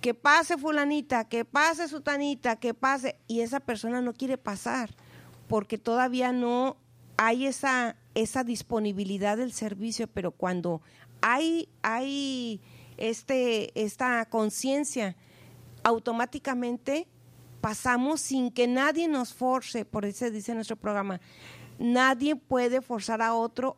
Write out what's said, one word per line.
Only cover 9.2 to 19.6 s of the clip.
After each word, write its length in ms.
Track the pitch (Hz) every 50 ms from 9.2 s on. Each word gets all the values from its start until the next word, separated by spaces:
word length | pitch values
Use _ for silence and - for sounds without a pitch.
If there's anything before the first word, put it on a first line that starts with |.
| 196 208 208 226
del 140 | 254 247
servicio, 560 | 226 - 220 214 202 190 214 233 214 - 226 214
pero 240 | - 202 180 175
cuando 500 | - - 196 180 180 180 170 175 170 156 - - - - - - - -
hay, 460 | - 220 240 269 320 330 330 339 320 - _ _
hay 800 | - 214 226 240 262 277 277 285 277 269 262 254 240 233 214 190 - - - - - - - -
este, 720 | 220 226 226 - - - 269 262 247 247 226 214 - - - -
esta 460 | 214 208 - - 254 254 247 233 226
conciencia, 920 | - - 226 220 214 - - - 262 269 285 294 262 - 254 214 190 175 - - - - - - - - - - - - -
automáticamente 1300 | - 226 233 226 - 240 226 233 240 247 - 285 - 277 254 247 247 240 240 240 - - 277 311 359 - _ - - - - - - - - -
pasamos 580 | - 214 214 - - 254 247 240 254 285 320 302
sin 300 | - - 269 269 247 240
que 180 | - 247 240 240
nadie 400 | 247 254 269 302 294 320 349 330
nos 240 | 302 262 247 -
force. 520 | - - 254 254 254 254